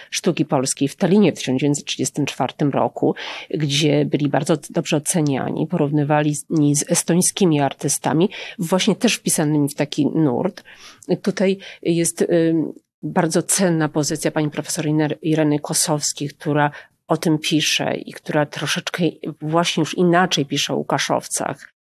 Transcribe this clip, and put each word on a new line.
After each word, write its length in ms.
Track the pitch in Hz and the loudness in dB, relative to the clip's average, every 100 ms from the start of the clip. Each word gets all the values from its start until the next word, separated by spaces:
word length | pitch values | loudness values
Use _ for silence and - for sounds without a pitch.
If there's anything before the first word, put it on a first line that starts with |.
| - | -10
sztuki 360 | - 190 156 147 | -4 0 0 0
polskiej 420 | 147 131 - 139 | 0 0 -2 -4
w 80 | - | 0
Tallinie 360 | 175 208 185 | 2 4 4
w 40 | - | 2
tysiąc 240 | - 131 | -2 0
dziewięćset 260 | 147 143 - | 0 0 -4
trzydziestym 400 | - 127 - 139 | -4 -4 -2 -4
czwartym 440 | - 131 - 147 | -2 -4 -2 0
roku, 460 | 127 120 - 139 - - - - | 2 0 0 -2 -2 -6 -12 -6
gdzie 560 | - 151 143 151 147 143 | -4 -2 0 2 2 2
byli 240 | 143 143 | 0 0
bardzo 280 | 143 151 156 - | 0 0 -2 -2
dobrze 280 | 170 156 151 | -6 -2 -2
oceniani, 680 | - 180 147 131 - - 165 | 0 0 0 0 -2 -4 -2
porównywali 680 | 170 143 151 143 151 151 147 | -2 0 0 2 2 0 -2
z, 100 | - | -2
ni-, 260 | 165 147 143 | 2 2 2
z 160 | - | 0
estońskimi 680 | 175 - 170 - - 185 147 | -2 2 2 2 2 2 4
artystami, 720 | 139 - 147 - 143 156 196 - - - | 2 0 -4 -2 0 2 2 -2 -12 -6
właśnie 360 | 165 185 208 175 | -2 0 2 2
też 200 | 151 - | 0 0
wpisanymi 540 | 170 - 151 151 139 | -2 0 2 2 0
w 60 | - | 0
taki 300 | 147 - 135 | -4 0 0
nurt. 580 | - 151 120 190 - - - - - - 175 | 2 2 2 -2 -6 -18 -20 -20 -10 -4 -2
Tutaj 360 | - 185 196 196 - - | -2 0 0 0 -6 -6
jest, 400 | - 170 165 - | 0 2 0 0
ym, 520 | - 170 165 160 - - _ _ | 2 4 4 2 -2 -6 _ _
bardzo 400 | 151 180 165 175 | -4 0 2 0
cenna 460 | - - 185 160 156 | 0 0 2 2 0
pozycja 420 | 156 147 156 156 | 0 -2 -2 -2
pani 180 | 156 151 | 0 -2
profesor 360 | 151 147 - 151 | -4 -6 -4 0
Iner-, 320 | 156 151 147 | 0 0 -2
Ireny 380 | 160 156 151 143 | 0 2 2 0
Kosowskiej, 680 | - 160 - 151 - - 143 | -2 -2 0 0 -2 -6 -10
która 420 | - 156 147 147 - - _ - | -6 -2 2 2 -2 -20 _ -2
o 100 | 156 | 0
tym 200 | 170 156 | 2 0
pisze 580 | - 151 151 - 123 - | 2 0 2 0 -2 -4
i 180 | - | -6
która 320 | - - 156 147 | -14 -4 -2 -2
troszeczkę 580 | - 147 175 - - 165 - 160 151 | -4 -4 -4 -4 -2 -2 -2 -10 -8
właśnie 400 | 151 165 170 - | -2 0 2 0
już 160 | 151 - | -2 2
inaczej 480 | 180 170 185 - 139 | 4 4 2 0 -2
pisze 280 | 143 - | -2 -2
o 40 | 143 | -4
Łukaszowcach 960 | 151 143 - 131 - - - - - _ | -2 -2 0 -2 -2 -6 -6 -8 -14 _